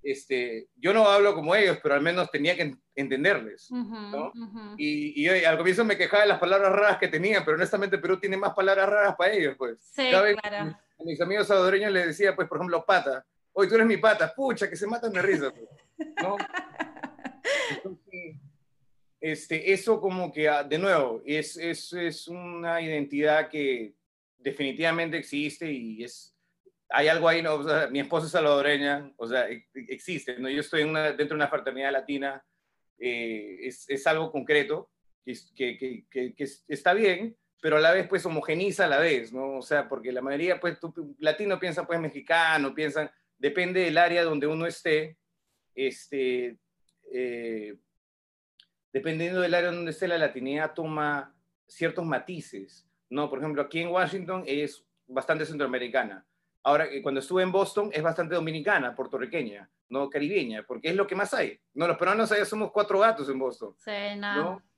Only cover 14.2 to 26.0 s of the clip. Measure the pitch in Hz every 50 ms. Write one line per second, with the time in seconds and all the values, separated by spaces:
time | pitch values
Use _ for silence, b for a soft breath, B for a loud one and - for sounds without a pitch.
14.2 | 165 156 - - 277 262 233 - 202 190 175 - 202 202 233 240 233 226 196 185
15.2 | 180 196 190 156 139 135 - 117 113 - - - _ _ _ - 311 311 - -
16.2 | 359 370 403 403 392 - - 370 370 - - - - - - - - - - -
17.2 | - - - - _ 453 554 571 539 466 - - - - 370 - _ _ 185 180
18.2 | 175 165 156 139 139 139 _ _ _ _ _ _ _ _ _ _ _ _ _ _
19.2 | - 160 156 147 - - 165 160 - 185 196 185 190 226 220 - - 196 185 185
20.2 | 180 165 139 151 151 151 147 143 143 143 147 156 185 196 185 160 139 123 113 113
21.2 | - 135 147 156 151 151 - 170 165 170 160 165 - - 170 180 175 170 160 -
22.2 | - 170 170 180 180 175 175 170 170 170 170 170 165 160 156 151 143 143 143 143
23.2 | 147 151 151 156 151 151 151 151 143 135 131 117 113 104 - _ _ _ _ _
24.2 | _ _ _ _ _ 139 139 - 147 139 123 135 160 165 165 170 165 165 156 165
25.2 | 135 - - 143 147 147 147 - 170 160 147 127 117 113 110 107